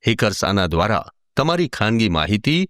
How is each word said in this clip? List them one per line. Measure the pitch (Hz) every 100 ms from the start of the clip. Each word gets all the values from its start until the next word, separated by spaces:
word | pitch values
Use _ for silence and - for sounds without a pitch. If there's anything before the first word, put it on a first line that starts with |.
| -
હેકર્સ | 113 107 95
આના | - 98 90
દ્વારા | 82 98 104 - _ _ -
તમારી | 147 175 175
ખાનગી | - 107 113 110
માહિતી | 82 78 104 143 160 190